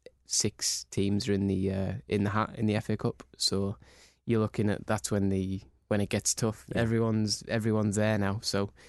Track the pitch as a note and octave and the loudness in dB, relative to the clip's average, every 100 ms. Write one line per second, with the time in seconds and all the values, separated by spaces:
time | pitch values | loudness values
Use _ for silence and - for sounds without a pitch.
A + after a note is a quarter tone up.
0 | - - - - G#2+ - - - - - | -20 -20 -4 -2 0 -2 -4 -4 -4 0
1 | G2 G2+ G2+ G2 G2 F#2+ F#2+ F#2+ F#2+ F#2+ | 2 2 2 0 2 0 0 -2 -2 -4
2 | - G#2 G2+ G#2+ A2 - A2 G#2 - G#2+ | -2 0 0 0 -2 0 0 0 0 -2
3 | A#2+ - - - - F#2+ G2 - - - | -2 -6 -10 -4 -2 0 -2 -4 -12 -20
4 | - _ - A2+ A2 - G#2 G2 - A2 | -20 _ 0 2 2 2 0 0 -2 -2
5 | - G2+ G2 F#2+ F#2+ F#2+ - _ - G#2 | 0 0 2 2 0 -4 -10 _ -2 0
6 | G2+ G#2 - - A2+ A2 - - A2+ A2+ | 0 0 0 0 0 -2 -4 0 2 2
7 | A2+ A2 G#2+ G#2+ - A2+ A2 G#2+ G#2 G2+ | 2 2 0 -2 -4 -2 0 2 2 2
8 | G#2+ G#2+ G2 G#2 - G2 G2+ - | 2 2 0 -2 -2 -2 -2 -6